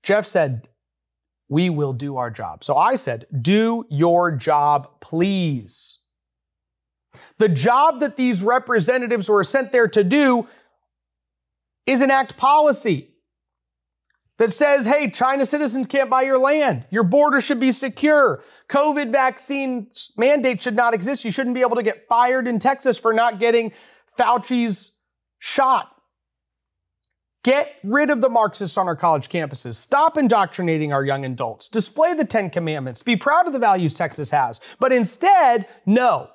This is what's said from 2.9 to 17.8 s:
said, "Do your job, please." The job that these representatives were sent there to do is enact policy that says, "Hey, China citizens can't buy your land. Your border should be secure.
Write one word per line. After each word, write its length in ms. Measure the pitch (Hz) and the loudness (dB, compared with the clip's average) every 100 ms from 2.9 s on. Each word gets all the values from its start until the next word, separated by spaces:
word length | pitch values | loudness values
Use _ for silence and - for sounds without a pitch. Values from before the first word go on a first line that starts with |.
| 254 | 0
said, 320 | - 117 - 139 | -4 -8 -8 -4
"Do 460 | 117 208 226 233 226 | 0 2 2 -2 -6
your 440 | 143 170 175 175 | 0 2 2 0
job, 680 | 143 147 147 147 143 135 _ | -2 0 2 2 0 -2 _
please." 1000 | - 160 190 196 170 135 101 - - - _ _ _ _ _ _ _ _ _ _ _ _ - _ | -8 -2 -2 0 -2 -4 -8 -12 -12 -18 _ _ _ _ _ _ _ _ _ _ _ _ -20 _
The 100 | 214 | 0
job 520 | 147 180 247 311 262 | 2 2 4 2 2
that 160 | 285 285 | -4 -2
these 260 | 247 196 | -2 0
representatives 840 | 202 254 - 240 165 254 240 233 190 | 0 0 0 0 0 -2 -2 -4 2
were 160 | 208 | 0
sent 280 | 185 277 262 | 2 -2 0
there 160 | 247 226 | 0 2
to 160 | 214 | 2
do 420 | 185 285 277 123 - _ _ _ _ _ _ _ _ _ _ _ _ _ - | 2 4 4 2 -2 _ _ _ _ _ _ _ _ _ _ _ _ _ -2
is 140 | 262 | 0
enact 360 | 269 269 254 - | 2 2 -2 -2
policy 760 | 262 302 302 - 226 143 - _ _ _ _ _ _ _ _ _ _ _ _ _ | 2 4 4 2 -2 -4 -6 _ _ _ _ _ _ _ _ _ _ _ _ _
that 140 | 226 | -2
says, 340 | - 294 285 220 | 2 2 2 2
"Hey, 240 | 294 277 | 0 0
China 340 | - 254 277 | -2 -2 0
citizens 420 | 269 294 285 247 240 | 0 0 -2 -4 -2
can't 240 | 277 262 | -2 2
buy 120 | 262 | 0
your 160 | 262 262 | 2 2
land. 460 | 262 302 277 135 - | 2 2 0 -2 -4
Your 140 | 208 | -2
border 360 | 190 277 294 277 | 2 4 4 2
should 200 | - 262 | 0 0
be 120 | 262 | 0
secure. 680 | - | 0